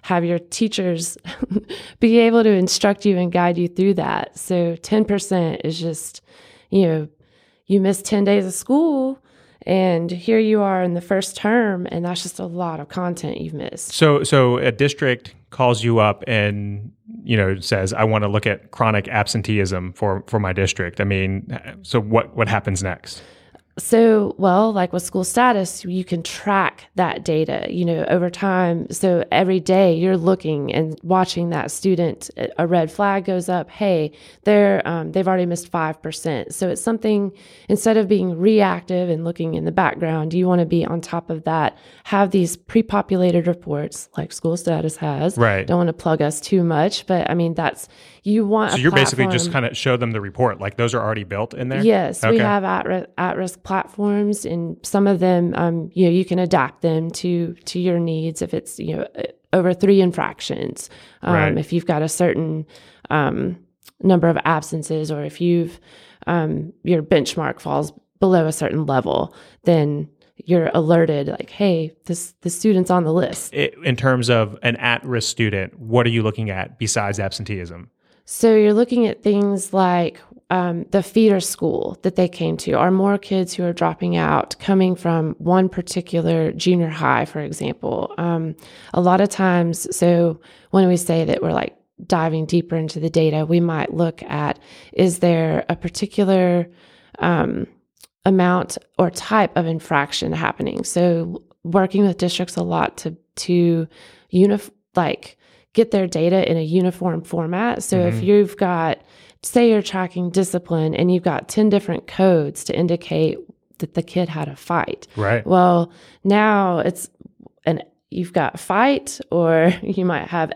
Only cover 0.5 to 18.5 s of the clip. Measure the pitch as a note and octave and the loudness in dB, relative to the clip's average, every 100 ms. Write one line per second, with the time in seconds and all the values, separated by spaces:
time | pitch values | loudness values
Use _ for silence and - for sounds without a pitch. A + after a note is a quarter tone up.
0.5 | - A3 G#3 F#3 E3+ E3+ - E3+ - - | -4 -2 -2 -2 -2 -6 -12 -14 -10 -4
1.5 | G3 G#3 - - - A#3 A#3 A#3 A#3 A3 | -4 -6 -16 -16 0 4 6 6 6 4
2.5 | G3 F3+ - G#3 G3+ G#3 F#3 F3+ F3+ F3 | 4 2 2 2 2 2 2 2 2 2
3.5 | F3 F3 F3 F#3+ F#3 D3 - - - - | 2 -2 0 2 2 0 -4 -6 -10 -4
4.5 | F3+ E3+ E3 - G#3+ G#3+ G3+ - F#3 E3 | -2 -2 -4 -2 0 2 0 0 0 0
5.5 | - - D#3+ E3 D#3 - - _ - - | -2 -6 -6 -6 -8 -12 -16 _ -20 -20
6.5 | _ - F#3+ F3+ D#3+ D3+ _ _ _ _ | _ -2 2 2 2 -4 _ _ _ _
7.5 | _ - G3 F#3+ G3 - G#3 G3+ G3+ F#3 | _ 0 2 2 0 0 0 2 2 0
8.5 | F#3 - C#4 E4 C#4 C4 C4+ _ _ _ | -6 0 2 2 0 -2 -6 _ _ _
9.5 | _ - F#3+ F#3 E3+ E3+ F3 F3 A3+ A3 | _ -2 2 2 2 -2 -6 0 2 4
10.5 | G#3+ G3 F#3 F3+ F3 F3 G3 F#3+ - G#3 | 2 2 0 0 -2 -2 -2 -2 -4 0
11.5 | A#3+ A3 F#3 F3+ E3 F3 F3+ F3+ - F#3 | 2 2 -2 -4 -6 -6 -6 -8 -10 -10
12.5 | E3+ F3 D#3+ C#3+ - F3+ F3 D3+ - D#3+ | -6 -6 -8 -10 -6 -4 -4 -6 -8 -8
13.5 | D3+ - - - - D#3 C#3+ - C#3+ B2+ | -8 -10 -10 -8 2 4 4 2 4 4
14.5 | B2 C3+ G#2+ C#3+ C#3+ C#3 B2 - - _ | 2 0 0 0 0 -2 -2 -6 -20 _
15.5 | - B2+ A2+ A#2 A2+ G#2 G2+ - A2+ G#2 | 0 2 2 2 4 4 2 -2 0 0
16.5 | G#2 G2+ G2+ G#2+ - - A3+ - A2+ F#2+ | -2 -6 -8 -12 -18 -20 -14 -2 2 2
17.5 | F#2+ - G2+ F#2+ - A2 A2 G#2 G#2 A2 | 0 -2 -2 0 0 2 2 2 0 0